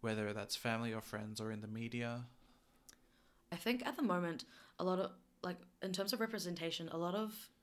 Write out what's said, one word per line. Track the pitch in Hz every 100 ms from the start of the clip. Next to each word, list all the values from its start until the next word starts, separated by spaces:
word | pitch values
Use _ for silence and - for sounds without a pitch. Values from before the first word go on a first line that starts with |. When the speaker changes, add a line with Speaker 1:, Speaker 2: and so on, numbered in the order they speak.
Speaker 1:
whether | 117 110 104
that's | 104 101 -
family | 123 113 117
or | 110
friends | - 104 107 107
or | 110
in | 110
the | 107
media? | 110 117 120 117 120 120 - - - _ - - - - - - _ _
Speaker 2:
I | 175
think | 226 247 247
at | 269
the |
moment, | 254 180 175 151 - - - -
a |
lot | 180 185
of, | 196 - - _
like, | 180 175 - _
in | 190
terms | 185 196
of | 240
representation, | 220 220 175 170 165 160 165
a | 160
lot | 175
of | 196 220 - - _